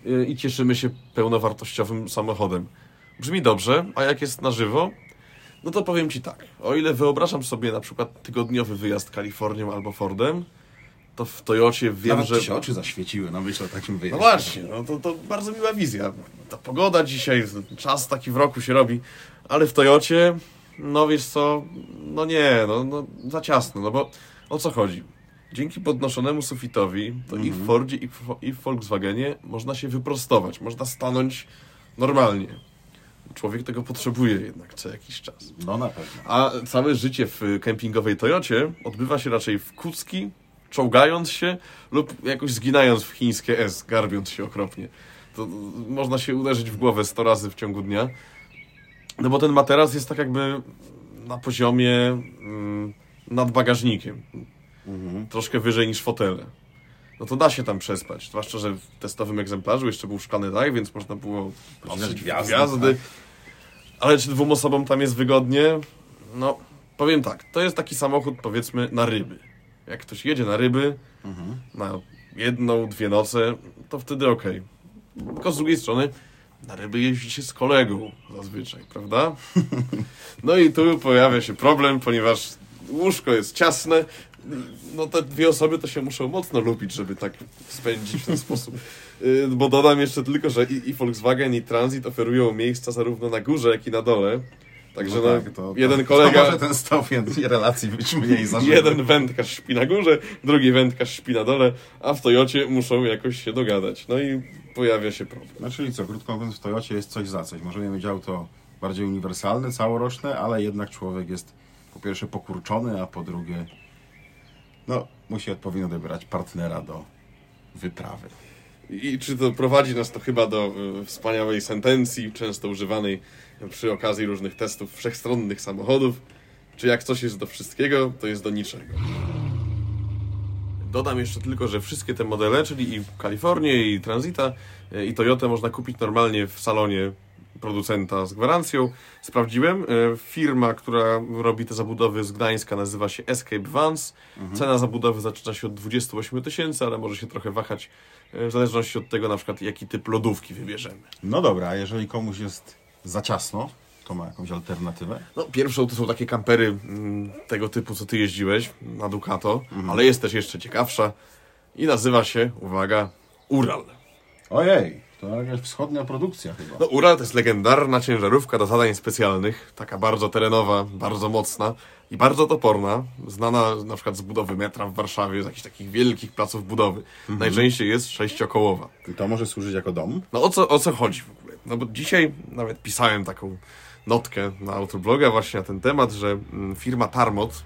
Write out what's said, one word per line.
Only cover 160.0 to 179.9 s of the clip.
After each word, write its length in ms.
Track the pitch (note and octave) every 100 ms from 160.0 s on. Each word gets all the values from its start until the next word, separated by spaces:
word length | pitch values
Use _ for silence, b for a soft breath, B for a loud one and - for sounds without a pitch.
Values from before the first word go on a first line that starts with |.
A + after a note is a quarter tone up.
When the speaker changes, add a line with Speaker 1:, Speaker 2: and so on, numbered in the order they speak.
| B2+
Speaker 1:
jest 160 | B2
też 120 | G#2+
jeszcze 260 | A2 G2 -
ciekawsza 520 | A#2+ A2 B2+ - G#2+ - b b b b b -
i 100 | D#3
nazywa 380 | A#2+ A#2+ A#2+
się, 280 | G#2+ A#2 A#2+ B2
uwaga, 480 | F#2+ F#2+ G2 G#2+ G2 _ _ _ _
Ural. 340 | C3+ D3+ D3+ - - _ _ _ _ _
Speaker 2:
Ojej, 520 | A2 F3 F#3 E2+ - _ _
to 60 | G2 A2+
jakaś 160 | B2 B2
wschodnia 440 | - - D3 D3 C3
produkcja 480 | C3 F3+ F#3 -
chyba. 220 | E2+ D#3 -
Speaker 1:
No, 60 | -
Ural 320 | C3+ F3 E3
to 60 |
jest 100 | A#2
legendarna 680 | A#2+ A2+ G#2 G2+ C3+ C#3 B2+
ciężarówka 560 | B2 A#2 G2 C3+ C3 A2+
do 80 | G2+
zadań 300 | A#2 A#2 G2+
specjalnych, 800 | - G#2 G#2 F#2+ G2+ A2+ - -
taka 220 | G#2+ G2
bardzo 320 | A2 A2 G#2
terenowa, 540 | A2+ A2 A2 G#2 G2+
bardzo 460 | G2+ G2 G#2 G#2+ G#2+
mocna 440 | A2 G#2 - G#2+ A#2+ B B _
i 60 | -
bardzo 300 | C3 C3+ D#3
toporna, 560 | D#3 A2+ G#2 G2+ A2 B2+ - B2+
znana 480 | G2 A#2 A#2+ A2+ A2
na 200 | G#2+ G#2
przykład 220 | - G2
z 40 |
budowy 340 | G2 G#2+ G2 F#2+
metra 300 | G#2 - G2+
w 60 |
Warszawie, 500 | F#2 G2 - G2+ G2
z 20 | G2
jakichś 160 | -
takich 280 | - - G2
wielkich 400 | A2 B2 A2 G#2
placów 360 | - G#2 A2 F#2+
budowy. 320 | A2 G#2 F#2 - B B
Speaker 2:
Mhm. 100 | G#2
Speaker 1:
Najczęściej 500 | A2 G2 B2 B2 G#2
jest 200 | A#2 -
sześciokołowa. 800 | - G#2+ - G#2+ A2+ G#2+ F#2 - _ -
Speaker 2:
I 60 |
to 140 | F2 G2+
może 180 | A2+ A2
służyć 280 | - G2+
jako 180 | F#2+ F#2+